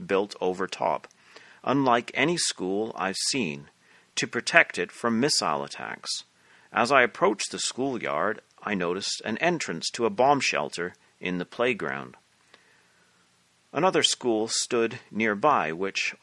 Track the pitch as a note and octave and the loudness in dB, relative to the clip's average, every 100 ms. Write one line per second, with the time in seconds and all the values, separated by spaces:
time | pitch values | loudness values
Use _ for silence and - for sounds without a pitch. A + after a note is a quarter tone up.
0 | F2 G2 G2+ - F#2 F#2 F#2 - B1+ D2 | 0 0 0 -2 -2 -2 -4 -2 -2 -2
1 | - _ _ - - - - C3+ C3+ A#2+ | -6 _ _ -20 -20 -10 0 2 4 4
2 | A#2 - D3 E3+ - - F#2 G2 A2+ - | 2 0 0 2 -2 -2 -2 -2 -4 -4
3 | F#2 F#2+ - C#3+ F2+ C#2+ D2 _ _ _ | -4 -2 -2 -2 -2 -4 -12 _ _ _
4 | _ - - A#2+ - E3+ D3+ - F2 - | _ -6 -4 -4 2 4 4 0 -6 -2
5 | A#2 A2+ C#3+ - F#2+ D2 C#2+ - A1+ - | 0 2 2 2 0 -2 -4 -10 -10 -10
6 | - - - _ _ - _ - A#2+ C#3 | -10 -10 -10 _ _ -20 _ 0 4 6
7 | A#2+ - F#3 G#3+ - F#2 - - C3+ A#2 | 6 4 2 2 -4 -6 -6 -2 -2 -2
8 | C#2+ D2 F#2+ - _ _ G#2 G2+ F2 F#2 | -2 0 0 -2 _ _ -4 -2 0 -2
9 | - - - A2 E3+ E3 - E2 - - | -4 -6 -6 0 0 0 -4 -6 -6 -2
10 | A2+ G2+ C3 C#3 - C#2+ D2 - F2 - | -2 4 4 6 2 0 -2 -4 -8 -8
11 | _ _ F#2 F2+ F2 - B2 G#2+ D#2 C#2 | _ _ -6 -4 -4 -2 0 0 -4 -6
12 | B1+ - _ _ _ - _ _ _ _ | -10 -16 _ _ _ -20 _ _ _ _
13 | _ _ _ _ _ _ _ C#3 F#3 E3+ | _ _ _ _ _ _ _ 0 2 4
14 | A#2+ - B2+ A2 A2 - - A#2+ A2+ A#2 | 2 0 0 0 0 -2 -2 0 0 -2
15 | - G#2 A2+ G#2 D3 B2+ D#2+ D#2+ G2 - | -10 -2 0 2 2 2 2 -2 -4 -2
16 | - - | -4 -2